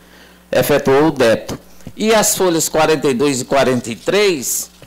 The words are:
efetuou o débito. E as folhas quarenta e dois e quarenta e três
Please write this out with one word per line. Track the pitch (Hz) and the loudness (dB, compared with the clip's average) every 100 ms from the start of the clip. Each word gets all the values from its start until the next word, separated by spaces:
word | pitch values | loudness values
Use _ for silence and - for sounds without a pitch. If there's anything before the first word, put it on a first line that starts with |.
| - - - - - | -20 -20 -20 -20 -4
efetuou | - 127 143 135 135 156 | -2 0 0 2 2 2
o | |
débito. | 139 120 107 - - - - - - | 2 2 2 -2 -14 -14 -20 -16 -6
E | 214 | 0
as | 220 196 - | 2 0 0
folhas | 190 160 151 | 0 0 -2
quarenta | 156 156 156 143 | 0 0 0 0
e | |
dois | 123 147 127 | 0 0 -2
e | 127 | -2
quarenta | 139 127 127 113 | 0 2 0 -4
e | 113 | -10
três | - 190 208 160 113 - - - | -4 0 0 0 -4 -8 -10 -16